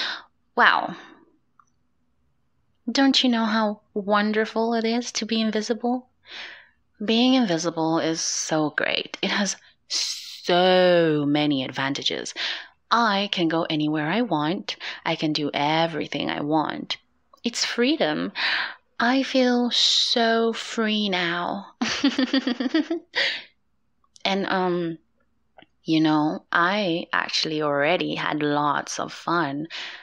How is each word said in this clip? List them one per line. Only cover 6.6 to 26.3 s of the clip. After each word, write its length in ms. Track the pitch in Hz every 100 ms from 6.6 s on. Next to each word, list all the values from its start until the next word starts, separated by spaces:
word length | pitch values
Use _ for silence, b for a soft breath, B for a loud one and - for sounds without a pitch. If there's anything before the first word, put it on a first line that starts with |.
| B B _ -
Being 320 | 208 226 254 262
invisible 640 | 226 165 170 165 160 160
is 200 | 151 165
so 520 | - - - 156 151
great. 460 | - - - - -
It 80 | 196
has 280 | 202 196 - b _ -
so 1400 | - - - - - - 175 185 185 180 175 165 151 143
many 360 | 147 151 139
advantages. 680 | 127 127 135 139 131 64 - B B B B _ -
I 400 | 226 233 196 202
can 160 | - 165
go 160 | 165 -
anywhere 380 | 156 151 156 151
I 140 | 196
want. 560 | 240 156 147 202 208 - B B -
I 100 | 160
can 180 | 160
do 180 | 156 147
everything 800 | - 147 160 165 151 92 - -
I 100 | 80
want. 560 | 147 156 - - - - _ _ _ _
It's 200 | 233 233
freedom. 680 | - - 240 311 165 156 185 B B B B B _ -
I 220 | 233 262
feel 480 | 262 262 247 247 240
so 840 | - - - - 240 226 226 226
free 580 | 226 - - 214 214 208
now. 680 | 180 175 175 175 202 196 -
<laughs> 0 | 233 - 277 - 254 262 254 240 240 320 302 339 - B B B B _ _ _ _ _ _ - 196
And, 220 | 196 196
um, 500 | 190 185 175 170 165 _ _ _ _ _ _ - _
you 180 | - 160
know, 440 | 156 156 151